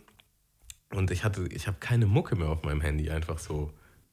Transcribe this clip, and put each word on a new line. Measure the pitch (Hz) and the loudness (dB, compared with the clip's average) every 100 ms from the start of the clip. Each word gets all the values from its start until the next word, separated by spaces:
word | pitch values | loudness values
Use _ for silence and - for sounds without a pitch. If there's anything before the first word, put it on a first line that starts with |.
| - _ _ _ _ _ - - _ | -4 _ _ _ _ _ -20 -20 _
und | 98 92 | -2 0
ich | 90 | 0
hatte, | 107 92 87 | 0 -2 -4
ich | 78 - | -6 -6
hab | 95 | -6
keine | - 120 104 | 0 4 6
Mucke | 123 - 92 | 4 4 0
mehr | 78 | 0
auf | 78 | 0
meinem | 73 76 | 0 0
Handy, | 76 76 76 | 0 0 0
einfach | 80 82 80 | -2 -4 -6
so | - 76 147 - - _ _ | -6 -6 -6 -10 -20 _ _